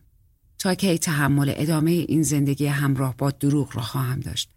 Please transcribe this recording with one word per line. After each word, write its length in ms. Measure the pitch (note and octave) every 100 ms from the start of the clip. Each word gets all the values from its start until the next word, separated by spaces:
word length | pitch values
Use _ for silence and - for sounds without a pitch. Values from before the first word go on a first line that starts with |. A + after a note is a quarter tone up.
| - _ _ _ _ -
تا 180 | G3 F3+
کی 220 | G3 E3
تحمل 560 | F3+ D3 C#3 C#3+ C#3 -
ادامه 360 | D3+ D#3 D#3+
این 300 | F3 - D#3
زندگی 420 | C#3+ D3 C#3 C#3 D3
همراه 520 | C#3+ C#3+ C3 C3 -
با 140 | C#3
دروغ 440 | C#3 C#3+ D3 C3+ A#2
را 60 |
خواهم 380 | A#2 C3+ B2+ C3
داشت؟ 320 | E2 - -